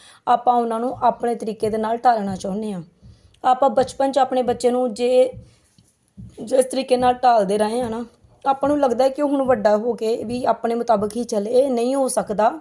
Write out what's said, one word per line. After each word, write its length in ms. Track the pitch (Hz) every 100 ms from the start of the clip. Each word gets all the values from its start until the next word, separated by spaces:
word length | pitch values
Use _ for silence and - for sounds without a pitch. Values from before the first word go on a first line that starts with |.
| - - -
ਆਪਾਂ 280 | 240 247
ਉਹਨਾਂ 260 | 240 233 226
ਨੂੰ 160 | 240 -
ਆਪਣੇ 320 | 240 220 240
ਤਰੀਕੇ 360 | 220 220 214 214
ਦੇ 80 | 220
ਨਾਲ 200 | 214 240
ਢਾਲਣਾ 380 | 247 226 196 190
ਚਾਹੁੰਦੇ 360 | 196 196 208
ਹਾਂ। 100 | 180 160 _ - - _ _
ਆਪਾਂ 240 | 254 254 277
ਬਚਪਨ 420 | 226 254 - 269
'ਚ 60 | 269
ਆਪਣੇ 240 | 254 254
ਬੱਚੇ 280 | 247 240 247
ਨੂੰ 220 | 247 254
ਜੇ, 360 | 208 240 254 262 - - _ _ _ _ _ _ - - -
ਜਿਸ 240 | 220 269
ਤਰੀਕੇ 320 | 262 262 262 247
ਨਾਲ 180 | 247
ਢਾਲਦੇ 440 | 247 254 233 190 208
ਰਹੇ 220 | 214 240
ਹਾਂ 100 | 240
ਨਾ, 140 | 220 233 _ _ _
ਆਪਾਂ 240 | 269 262 277
ਨੂੰ 100 | 294
ਲੱਗਦਾ 280 | 262 226 269
ਕਿ 140 | 269
ਉਹ 60 | 294
ਹੁਣ 140 | 277
ਵੱਡਾ 320 | 262 233 208 208
ਹੋ 160 | 240
ਕੇ 200 | 220 220 233
ਵੀ 180 | 220 247
ਆਪਣੇ 300 | 247 226 233
ਮੁਤਾਬਕ 420 | 233 233 214 208 233
ਹੀ 60 |
ਚੱਲੇ। 260 | 233 214 208
ਇਹ 180 | 247 277
ਨਹੀਂ 240 | 240 240
ਹੋ 120 | 277 254
ਸਕਦਾ, 420 | 226 190 196 220 320